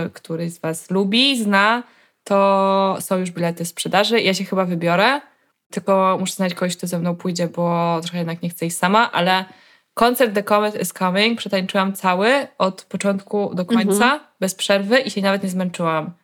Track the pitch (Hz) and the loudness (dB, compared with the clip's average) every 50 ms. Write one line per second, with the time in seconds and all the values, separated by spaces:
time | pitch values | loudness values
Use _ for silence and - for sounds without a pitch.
0 | 165 - - - - - 165 160 170 165 170 - - 160 160 - - - 185 190 | -4 -4 -8 -12 -12 -8 -6 -6 -6 -6 -8 -6 -6 -6 -6 -6 -6 -2 0 0
1 | 202 196 214 240 269 277 269 240 214 208 196 196 202 214 233 247 240 - _ _ | 2 2 2 4 4 2 2 0 0 2 2 4 4 4 2 0 -2 -8 _ _
2 | _ _ _ _ - - 202 196 196 196 196 196 196 196 196 196 196 190 185 175 | _ _ _ _ -4 0 2 4 4 4 4 4 2 2 2 2 2 0 -2 -4
3 | - - 196 185 185 180 175 170 175 170 170 170 170 170 - - - 170 175 190 | -4 -2 -2 -2 -2 -4 -4 -4 -4 -4 -4 -4 -8 -8 -8 -8 -4 0 2 2
4 | 208 208 233 226 - 190 190 190 196 - 196 185 185 180 180 165 170 170 170 180 | 2 2 2 2 2 2 0 -2 -2 -4 -2 -2 0 0 -2 -2 0 0 2 4
5 | 208 247 277 294 - - _ _ _ _ _ _ _ _ - 202 - 202 196 190 | 4 2 2 0 -4 -10 _ _ _ _ _ _ _ _ -10 -6 -2 0 2 2
6 | 190 190 185 175 185 185 - - 190 180 175 - 180 180 175 - - 175 180 170 | 2 2 0 -2 -4 -4 -4 -4 -4 -4 -2 -4 -4 -4 -4 -6 -8 -6 -4 -4
7 | 170 180 175 175 - 185 170 175 175 170 - 180 175 170 170 170 170 170 170 160 | -4 -4 -4 -4 -6 -6 -4 -4 -4 -4 -2 -2 -2 0 0 0 0 0 -2 -2
8 | 170 170 175 175 170 165 170 170 - 170 - - 170 170 165 - 185 180 202 - | -4 -6 -6 -6 -6 -6 -6 -6 -8 -8 -6 -6 -6 -6 -2 0 2 4 4 4
9 | 233 - - 175 175 185 185 190 190 - - - _ _ _ _ _ _ - - | 4 4 2 0 2 2 2 0 0 -4 -12 -20 _ _ _ _ _ _ 0 2
10 | 226 240 247 247 262 220 196 208 202 - 208 208 208 214 208 - 190 - - - | 2 4 4 4 2 2 2 0 0 2 2 2 2 0 -2 -4 -6 -6 -4 -2
11 | 185 180 175 202 214 226 233 226 - 196 202 190 185 185 - 196 190 196 196 - | -2 0 2 2 2 2 0 -2 -4 -4 -2 -2 -2 -2 0 0 0 0 -2 -2
12 | - 190 175 185 202 233 269 285 247 - _ - 185 190 190 - - - - 185 | 0 0 2 2 2 2 2 2 0 -4 _ -2 -2 -2 -2 -4 -10 -10 -6 -2
13 | - 202 196 196 - - 214 208 202 - - 180 180 - 233 226 214 196 190 208 | -2 -2 -2 -2 -4 -4 -4 -4 -2 -2 -4 -4 -2 0 2 2 2 2 4 4
14 | 240 254 285 302 - _ _ - 190 190 - - - - 202 196 202 202 240 269 | 4 2 2 0 -4 _ _ -6 -4 -4 -4 -2 0 0 0 0 2 2 2 2
15 | - 208 - 202 196 196 196 202 196 190 180 185 185 180 175 - 175 165 160 156 | 2 0 -2 0 0 0 0 0 -2 -4 -4 -2 -4 -4 -4 -4 -2 -2 -2 -2
16 | 156 175 - _ | -4 -6 -10 _